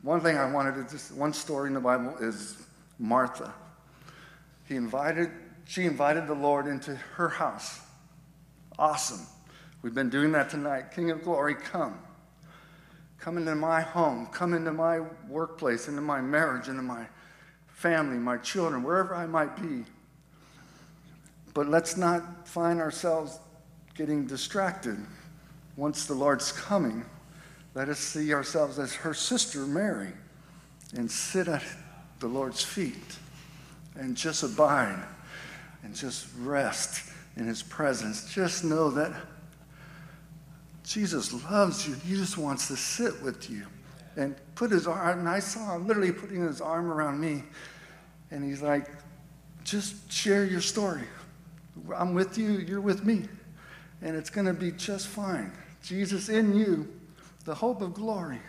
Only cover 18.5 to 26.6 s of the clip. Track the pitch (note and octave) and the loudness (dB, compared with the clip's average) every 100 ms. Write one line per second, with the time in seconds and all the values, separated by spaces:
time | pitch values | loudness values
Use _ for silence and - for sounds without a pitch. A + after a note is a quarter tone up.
18.5 | G3 E3 C3+ C3 F3+ F#3 F3 E3 D#3+ D3+ | 0 0 0 2 2 2 -2 0 2 2
19.5 | - F3 C3 A2+ - - - - - - | -2 -4 -6 -8 -18 -20 -20 -20 -20 -20
20.5 | - - - - - - - - - - | -20 -20 -20 -20 -20 -20 -20 -20 -20 -4
21.5 | D3 C#3+ E3 E3 F#3+ F3 E3+ E3+ - - | 0 4 4 4 2 4 2 -2 -14 -8
22.5 | F3 E3+ E3+ D#3 - F3 D#3+ D3 - - | 0 2 2 0 0 0 0 -2 -10 -18
23.5 | - - - - - D3+ D3+ B2+ C3 - | -20 -20 -20 -20 -6 0 0 0 -4 -2
24.5 | G3+ F#3+ F3+ B2 G#2 G#2 - - - - | 0 0 0 -4 -6 -8 -16 -20 -20 -20
25.5 | - - - D3 D3 - C3+ C#3+ C3+ - | -20 -16 -2 -2 -2 -4 2 4 4 0
26.5 | - | -6